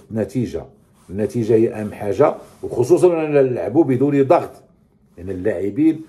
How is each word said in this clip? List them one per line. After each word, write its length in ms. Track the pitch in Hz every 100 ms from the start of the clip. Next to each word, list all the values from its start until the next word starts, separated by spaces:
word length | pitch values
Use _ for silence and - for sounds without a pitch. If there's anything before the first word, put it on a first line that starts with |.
| -
النتيجه. 540 | 110 104 131 101 80 - _ _ _ -
النتيجه 460 | 92 104 120 107 113
هي 180 | 113
اهم 180 | 107 104
حاجه، 420 | - 104 98 151 - - _
وخصوصا 440 | - - 123 165 175 165 156
ان 60 |
نلعبوا 520 | 143 131 120 - 131
بدون 400 | 147 123 143 139
ضغط. 280 | 131 165 104 - _ _ _ _ _ -
لأن 120 | 90
اللاعبين 720 | 92 98 90 101 98 160 151